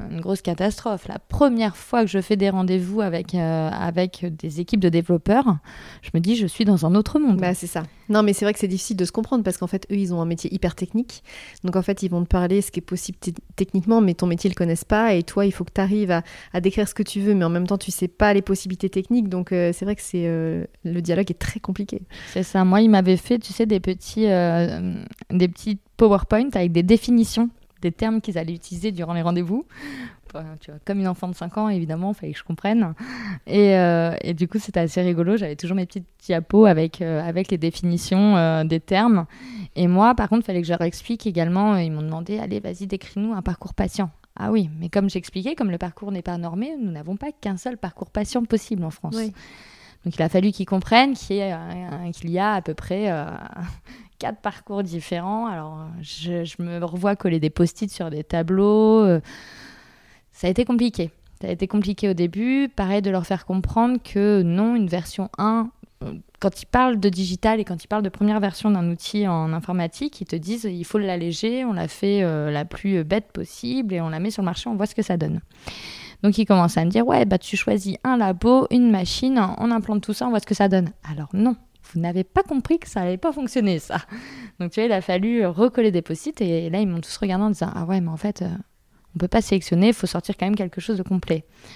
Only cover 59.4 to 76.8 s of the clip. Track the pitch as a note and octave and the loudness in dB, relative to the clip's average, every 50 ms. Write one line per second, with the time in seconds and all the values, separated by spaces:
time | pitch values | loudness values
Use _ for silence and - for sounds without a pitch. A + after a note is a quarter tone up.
59.4 | - - - - - - - - - - _ _ _ _ _ _ _ _ _ - | -20 -20 -20 -20 -20 -20 -20 -20 -20 -20 _ _ _ _ _ _ _ _ _ -4
60.4 | - F3+ F#3 - B3 - B3 A#3 A#3+ A#3+ G3+ - E3+ E3 - _ _ - - - | -2 0 2 2 2 2 2 2 2 2 0 -2 -4 -6 -6 _ _ -20 -16 -10
61.4 | - F#3 F3 E3 - F#3 - G#3 G3+ F#3 G#3 - - G3+ F#3+ E3+ F3+ F3 E3+ G3 | -6 -6 -4 -4 -4 -2 0 0 0 0 -2 -2 0 0 0 2 0 0 0 -2
62.4 | A3+ B3 C4 C4+ C#4 C4 - - G3+ F#3 G3 G#3 G3+ G3 F#3+ F#3 E3+ - F#3+ F3+ | -2 0 2 2 0 0 -2 -2 -2 0 0 0 0 0 0 -2 -2 -2 -4 -4
63.4 | - - F#3 F#3+ F#3 - - A3+ A#3 A#3+ B3+ B3 - - - G3+ G3+ G#3 G#3 G3+ | -4 -4 -2 -2 -2 0 2 2 2 2 2 -2 -4 -4 -2 2 4 4 4 4
64.4 | F3+ E3+ E3+ F3+ G#3 A3+ A#3+ A#3+ G#3 F3 E3 F3 E3 - - - F#3+ - - - | 4 2 2 2 2 2 2 2 0 0 -2 -4 -4 -6 -8 -8 -8 -8 -6 -2
65.4 | - G#3+ A3 A3+ A3+ A#3 - _ - - _ _ - - - - - _ _ _ | -2 0 0 0 -2 -4 -8 _ -20 -20 _ _ -12 -12 -12 -12 -16 _ _ _
66.4 | - G3 - - - - - B3 B3+ B3+ A#3+ G#3+ F#3+ G#3 F#3 F3 F#3+ F3+ F#3 F3+ | -6 -6 -6 -8 -4 0 2 2 2 2 2 2 0 0 0 0 -2 -4 -4 -2
67.4 | - A3 A3 A3+ G#3 - F#3 E3 - - G#3+ G#3+ G#3+ F#3+ - - G3+ G#3 G#3+ G#3+ | 0 0 0 0 -2 -4 -8 -10 -8 -6 -4 -4 -4 -4 -2 0 0 0 2 0
68.4 | G#3 G3 E3+ - - G#3+ G#3 F#3 E3+ E3+ F3 E3 - - - G#3 G#3 G3 F3 E3 | -2 -2 -4 -2 0 0 2 2 0 -2 -4 -4 -6 -6 -4 -2 0 0 0 0
69.4 | D#3+ D#3+ D#3+ E3 D#3+ - F3+ F3+ E3+ E3 - - C#4 D4 - - G3 - - F3 | -2 -2 -4 -4 -6 -4 -4 -4 -4 -4 -6 -8 -8 -10 -8 -10 -10 -8 -8 -6
70.4 | D#3 F3 A3 A#3+ A3 G#3+ F3+ F3 E3+ - - G#3+ G#3 G3 F3+ F3 E3+ E3+ E3 - | -6 -6 -6 -6 -6 -6 -6 -8 -6 -4 -4 -2 -2 -2 -4 -4 -4 -4 -4 -4
71.4 | - A3 A#3+ B3+ C4 B3 G#3 F3 E3+ D#3+ - - - G3 G3+ G3+ F#3+ E3+ D#3+ D3+ | -4 -4 -2 -2 -4 -4 -4 -4 -4 -6 -6 -4 -2 0 2 2 2 0 0 -2
72.4 | D3+ D3+ D3 D3 D3+ E3+ - - - G3+ G3 F3+ D#3+ D3+ F3+ G#3+ G#3+ _ - - | -2 -2 -2 -4 -4 -6 -8 -6 -4 -2 0 0 0 0 -2 -2 -2 _ -8 -12
73.4 | - - - - - A#3+ B3 C4 B3+ G#3+ F#3 F3 E3 D#3+ D#3 D#3 F3 G#3+ G#3+ - | -10 -10 -12 -10 -8 -6 -4 -4 -4 -2 -4 -4 -4 -4 -4 -4 -4 -6 -4 -4
74.4 | G3 F3+ E3+ - - B3 A3+ G3 G3 G#3+ - - G#3+ - F#3 E3+ D#3 D3+ D#3 E3 | -4 -4 -4 -4 -6 -6 -4 -2 -2 -2 -2 -4 -2 -2 -2 -2 -2 -2 -4 -4
75.4 | - - _ - - - - - - - - - - - - - - G3+ G3+ G#3+ | -8 -10 _ -20 -18 -16 -16 -16 -16 -16 -16 -16 -18 -20 -8 0 2 4 4 4
76.4 | A3 - G3+ F#3 F3 E3+ - - | 4 4 6 6 6 4 2 2